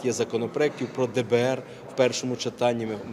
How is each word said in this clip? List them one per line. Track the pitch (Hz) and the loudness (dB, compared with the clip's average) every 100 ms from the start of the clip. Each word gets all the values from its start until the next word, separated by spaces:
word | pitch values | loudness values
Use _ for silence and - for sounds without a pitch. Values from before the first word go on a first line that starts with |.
є | 127 | 0
законопроєктів | 113 117 113 113 143 151 - 120 - | 0 0 -2 -2 0 0 0 -4 0
про | 127 | 0
Д | 110 | 0
Б | 113 | 2
Р. | 120 123 127 - - - | 4 4 0 -6 -14 -4
В | - | 2
першому | 127 120 127 120 | 2 2 -2 -4
читанні | 120 - 123 117 110 | -4 0 2 2 -2
ми | 107 123 | -6 -8